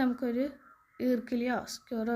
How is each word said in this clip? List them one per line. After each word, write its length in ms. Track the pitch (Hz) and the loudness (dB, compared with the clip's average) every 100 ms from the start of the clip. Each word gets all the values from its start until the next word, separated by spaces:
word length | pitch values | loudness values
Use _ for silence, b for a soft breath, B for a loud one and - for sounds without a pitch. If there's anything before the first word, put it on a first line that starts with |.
നമുക്കൊരു 440 | 254 240 254 233 285 - - - _ - 247 | 2 2 0 0 -2 -4 -20 -20 _ -2 0
ഈർക്കിലിയോ 500 | 247 - 240 247 233 - | 0 0 -2 0 -2 -4
സ്ക്യൂറോ 400 | - - 233 220 | -10 -8 -4 0